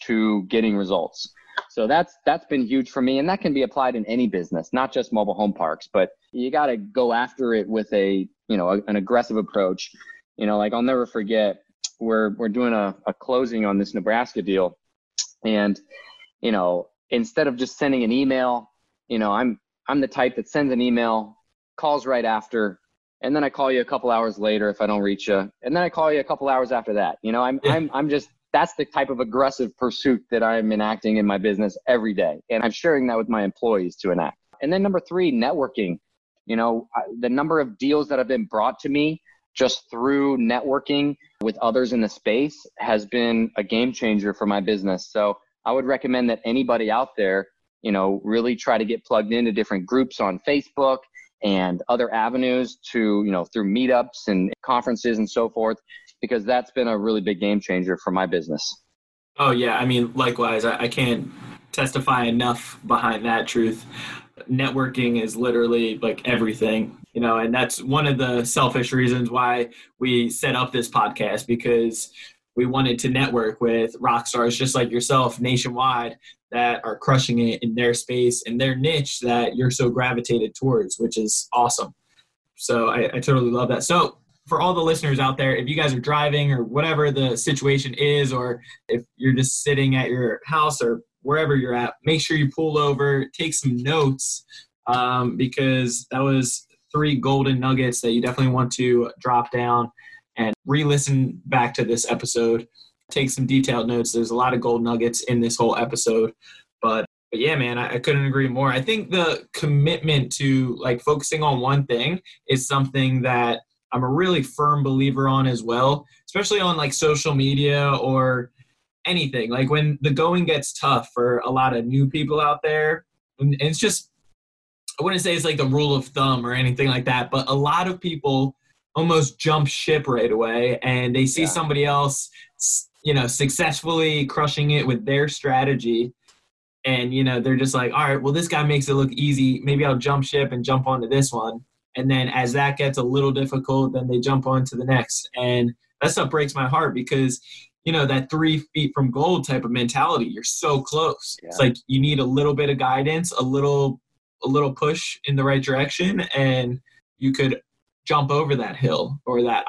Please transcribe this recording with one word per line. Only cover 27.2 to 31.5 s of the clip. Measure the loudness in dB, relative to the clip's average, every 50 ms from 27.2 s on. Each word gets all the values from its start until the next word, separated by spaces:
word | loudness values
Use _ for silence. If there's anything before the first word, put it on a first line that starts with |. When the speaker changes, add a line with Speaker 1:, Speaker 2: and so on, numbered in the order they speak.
Speaker 1:
You | -4 -2
know, | 0 0
I'm, | 0 0 0 0
Speaker 2:
Yeah. | 0 0 0
Speaker 1:
I'm, | 0 -2 -2
I'm | -4 -4 -2 0
just, | -2 -2 -4 -6 _ _ _ _
that's | 0 2 2 0 -2
the | -6 -8
type | -4 -2 -2 -2 -2
of | -2 -4
aggressive | -4 -2 0 2 2 2 0 -2 -4 -6 -4
pursuit | _ -4 -4 -4 -2 0 0 0 0 0 _
that | -2 0
I'm | 2 2 2 0 0 0
enacting | 0 0 0 -2 -2 -2 0 0 2
in | 2 2
my | 2 0 0
business | 0 0